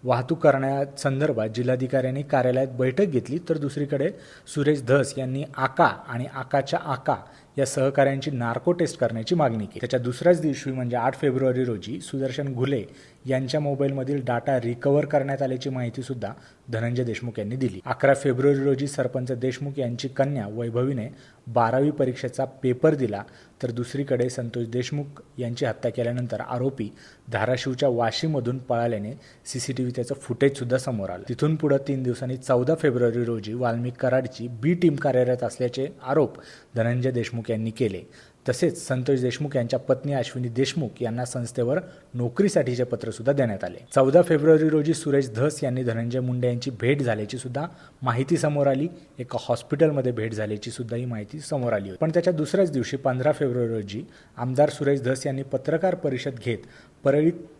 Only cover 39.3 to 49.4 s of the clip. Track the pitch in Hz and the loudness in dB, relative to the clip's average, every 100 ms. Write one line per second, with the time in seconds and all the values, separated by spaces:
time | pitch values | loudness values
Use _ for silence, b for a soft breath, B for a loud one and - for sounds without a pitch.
39.3 | - 147 131 120 127 - 127 147 139 120 | -2 -2 -2 0 0 0 0 0 -2 -2
40.3 | 127 123 117 131 170 123 - 117 120 123 | -4 -4 0 0 0 -4 -4 -4 -4 -4
41.3 | 127 117 - 120 165 180 B - 123 120 | -6 -6 -2 0 0 -4 B -10 -4 -2
42.3 | 151 202 180 127 120 123 117 117 - 117 | 2 2 2 2 0 -2 -2 -6 -4 0
43.3 | 139 120 95 90 90 - 143 135 156 175 | 2 2 -2 -6 -10 -2 2 6 6 6
44.3 | 156 151 156 156 156 147 160 - 139 127 | 6 8 6 6 4 2 0 2 2 2
45.3 | 110 147 151 139 127 123 113 117 127 127 | 0 0 0 -2 0 0 0 -2 -2 -2
46.3 | 123 123 120 139 113 120 143 123 107 104 | 0 0 -2 -4 -2 2 2 2 -2 -4
47.3 | 127 127 127 170 B B - 131 117 135 | -8 -6 -6 -6 B B -6 -2 0 2
48.3 | 170 156 147 139 135 170 B B - 123 | 2 2 2 2 2 -2 B B -12 -8
49.3 | 123 | -6